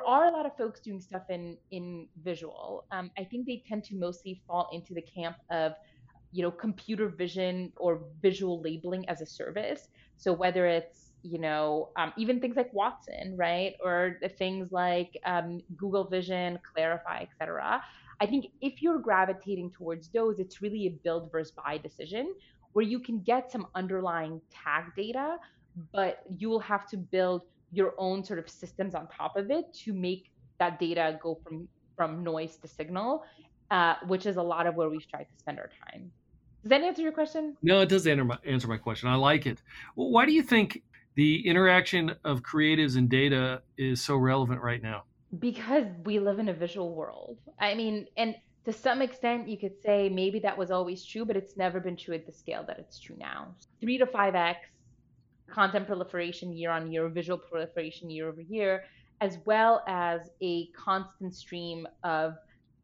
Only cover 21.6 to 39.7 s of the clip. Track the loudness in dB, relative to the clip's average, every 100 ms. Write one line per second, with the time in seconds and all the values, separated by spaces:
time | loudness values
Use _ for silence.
21.6 | -8 -8 -10 -14 -10 -8 -8 -10 _ _
22.6 | _ 0 2 0 -4 -2 2 0 0 -8
23.6 | -8 -6 -4 -2 -2 -2 -4 -8 -14 -10
24.6 | -2 -2 -2 -8 -6 -4 -4 -6 -12 _
25.6 | _ -18 -6 -2 -2 -2 -10 -6 -2 -2
26.6 | 0 -4 -4 -10 -2 2 2 0 -6 _
27.6 | _ 0 0 0 -2 -2 -4 -8 -8 -14
28.6 | -10 -6 -6 -6 -10 -6 -4 -2 0 0
29.6 | -2 -10 -6 -2 -2 -4 -8 _ -10 -2
30.6 | 0 0 0 2 0 0 -6 -8 -10 -14
31.6 | -14 _ _ -2 -2 -2 -4 -4 -6 -10
32.6 | -14 -10 -6 -4 -2 -2 -6 -20 _ _
33.6 | 0 4 4 2 0 0 0 0 0 0
34.6 | 0 2 0 -2 -8 -12 -14 _ -12 -10
35.6 | -12 -16 -20 -18 -18 -20 _ _ _ -8
36.6 | 4 6 6 0 0 0 -2 -2 -6 0
37.6 | 6 8 8 6 6 4 2 -2 -2 0
38.6 | 0 -2 -2 -2 2 4 6 4 2 -4
39.6 | -8